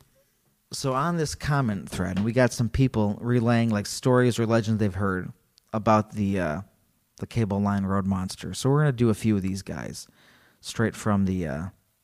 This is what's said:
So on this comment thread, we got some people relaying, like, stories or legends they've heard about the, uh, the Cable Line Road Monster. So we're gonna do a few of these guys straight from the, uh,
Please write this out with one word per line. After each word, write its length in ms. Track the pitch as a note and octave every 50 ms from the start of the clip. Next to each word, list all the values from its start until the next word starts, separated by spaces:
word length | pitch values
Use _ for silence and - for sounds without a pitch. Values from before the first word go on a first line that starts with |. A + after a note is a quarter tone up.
| _ _ _ _ _ _ _ _ _ _ _ _ _ -
So 220 | - - - C3+ B2+
on 240 | C3 D3+ E3+ F3
this 160 | E3 D#3 C#3 -
comment 540 | - - C#3+ D3 C#3+ C3 A2 G#2 F2+ - -
thread, 300 | - - F2+ F2 F#2 F#2
we 140 | G#2 A#2 G#2+
got 180 | B2+ B2+ A#2 -
some 160 | - A#2+ G#2+
people 480 | - - C3+ B2+ - A2 G#2 G#2 G#2 -
relaying, 480 | - A#2+ B2 B2 A2+ A#2 A#2+ A#2 A#2 A#2
like, 160 | G#2+ G#2 G2
stories 500 | - - - - C3 B2+ B2 B2 B2 A2
or 80 | - A2+
legends 340 | G#2+ A#2 A#2 G#2 A2+ A2 G#2
they've 140 | A2 G2 F2+
heard 380 | G2 G#2 G2 F#2 F#2 F2+ - - _ _ _ _ _ _ - -
about 380 | A2 G2 A2+ G#2+ G#2+ G#2 - -
the, 260 | G#2+ G2+ G2 G2 F#2+
uh, 220 | F2 D#2 D2+ F2+ G#2 - _ _ _ _ _ _ _ _ _
the 100 | - G2
Cable 340 | - - A#2 A2+ F#2+ G2+ G2
Line 240 | G2+ G2+ G2+ G2+ G2
Road 200 | F#2+ G2 G2 F#2
Monster. 480 | F#2+ G2 F#2 F#2 F#2+ - - - E2 F2+
So 160 | - - C3
we're 100 | C#3 D3
gonna 100 | D#3 D3
do 180 | B2+ A#2 A#2+ A2+
a 40 | G#2
few 200 | - - A2 G#2+
of 40 | G2
these 200 | F#2 F#2+ F#2 F#2+ -
guys 440 | - E2 C#2 A1 - - - - _ _ _ - - _ _ _ _ _ _
straight 340 | - - - - A#2 G2+ -
from 300 | - - A2 G2+ G2 G2
the, 220 | F#2 F#2+ F#2 E2+
uh, 160 | D2 C2+ D2+ F2 G2 - _ _ _ _ _